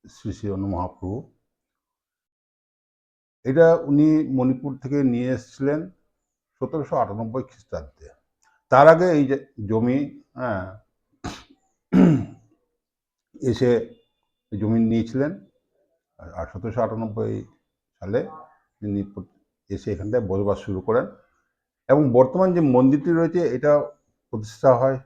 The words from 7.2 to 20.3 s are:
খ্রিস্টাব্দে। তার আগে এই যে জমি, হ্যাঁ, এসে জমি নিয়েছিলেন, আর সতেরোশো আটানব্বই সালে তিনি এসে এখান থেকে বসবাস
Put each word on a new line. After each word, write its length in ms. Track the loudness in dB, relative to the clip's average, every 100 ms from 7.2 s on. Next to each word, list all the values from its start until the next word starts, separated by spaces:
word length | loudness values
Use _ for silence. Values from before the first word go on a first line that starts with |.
| -8 -8
খ্রিস্টাব্দে। 680 | -10 _ _ -14 -14 _ -20 _ _ _ _ _ _
তার 200 | 6 8
আগে 220 | 6 4
এই 160 | 2 0
যে 200 | -2 -6 -14 -4
জমি, 540 | -2 0 -2 -4 -12 _
হ্যাঁ, 440 | -10 -6 -6 -8 -16 _ _ _ _ -14 -14 -20 _ _ _ _ 4 4 4 -2 -16 _ _ _ _ _ _ _ _ _ -6
এসে 520 | -4 0 2 0 -2 -16 _ _ _ _ _ -6
জমি 200 | -2 0
নিয়েছিলেন, 680 | 2 0 -2 -4 -4 -6 -18 _ _ _ _ _ _ _
আর 280 | -18 -14 -12
সতেরোশো 360 | -10 -8 -4
আটানব্বই 640 | -4 -4 -8 -6 -6 -6 -12 _ _ _ _ _
সালে 280 | -6 -4 -4 -14 -20 _ _ _
তিনি 320 | -6 -6 -6 -12 -18 _ _ _ _
এসে 240 | -10 -8
এখান 200 | -8 -4
থেকে 140 | -4
বসবাস 320 | -2